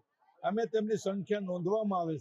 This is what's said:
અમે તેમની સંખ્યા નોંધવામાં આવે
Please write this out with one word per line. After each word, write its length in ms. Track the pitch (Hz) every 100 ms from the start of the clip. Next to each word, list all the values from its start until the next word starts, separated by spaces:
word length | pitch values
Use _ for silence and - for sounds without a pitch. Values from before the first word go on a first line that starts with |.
| - _ _ _
અમે 200 | 165 208 233
તેમની 260 | 220 214 214
સંખ્યા 440 | 196 202 170 208 190
નોંધવામાં 520 | 180 175 214 208 185
આવે 160 | 165 156